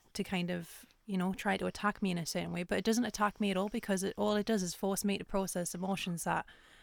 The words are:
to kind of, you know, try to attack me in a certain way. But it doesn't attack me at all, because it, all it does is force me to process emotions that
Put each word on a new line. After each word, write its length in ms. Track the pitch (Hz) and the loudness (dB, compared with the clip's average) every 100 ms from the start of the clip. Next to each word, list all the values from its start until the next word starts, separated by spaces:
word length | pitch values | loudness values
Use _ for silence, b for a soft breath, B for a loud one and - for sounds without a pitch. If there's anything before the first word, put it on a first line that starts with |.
| B | B
to 100 | - | -6
kind 280 | 190 180 175 | -2 0 0
of, 340 | 175 165 - - _ - | -2 -6 -16 -20 _ -4
you 100 | 185 | 0
know, 160 | 185 | 0
try 240 | 185 208 190 | 0 0 0
to 80 | 185 | 0
attack 360 | - 208 - | 0 -2 0
me 100 | 190 | 0
in 60 | 175 | 0
a 80 | 156 | -2
certain 260 | 180 165 | -2 -2
way. 120 | 170 | -4
But 140 | 175 196 | 0 0
it 60 | |
doesn't 220 | 226 226 240 | 4 4 2
attack 340 | - 208 - | 2 0 2
me 80 | 202 | 0
at 60 | 185 | 2
all, 120 | 208 | 0
because 340 | 233 - 190 | -2 0 0
it, 100 | 196 - | 0 0
all 180 | 208 208 | 2 2
it 100 | 208 | 2
does 160 | 214 | 2
is 120 | 180 - | 0 -2
force 280 | 190 190 | 0 0
me 140 | 202 196 | 0 0
to 80 | - | 0
process 480 | 196 190 180 175 | -2 0 -2 -4
emotions 500 | 175 190 185 180 170 175 | -4 -2 -2 -2 -2 0
that 200 | 170 - B B B | 0 -2 B B B